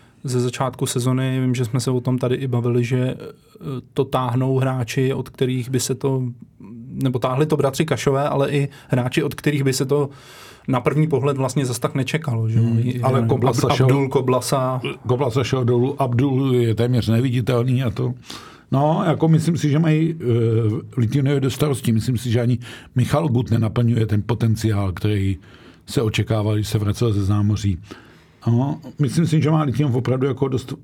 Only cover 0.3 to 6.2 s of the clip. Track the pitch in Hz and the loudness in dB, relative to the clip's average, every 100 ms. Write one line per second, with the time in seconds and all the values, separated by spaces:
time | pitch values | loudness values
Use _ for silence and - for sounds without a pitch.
0.3 | 123 123 - 131 - 135 127 127 127 131 | -2 -2 -2 -4 -4 -4 -2 0 0 0
1.3 | 131 127 123 113 127 131 127 127 127 127 | 0 0 0 -2 -2 0 -2 0 0 0
2.3 | 131 135 120 120 120 117 127 127 - - | -2 -2 -2 0 0 0 0 -2 -4 -12
3.3 | - _ - 156 127 - - 135 131 127 | -18 _ -14 -10 -10 -8 -4 -2 -2 -2
4.3 | 127 131 135 131 131 113 135 131 131 120 | 0 0 0 0 -2 -4 -2 0 -2 -6
5.3 | - 131 127 120 127 - 127 139 131 | -4 -2 -2 -2 -4 -2 -4 -2 -2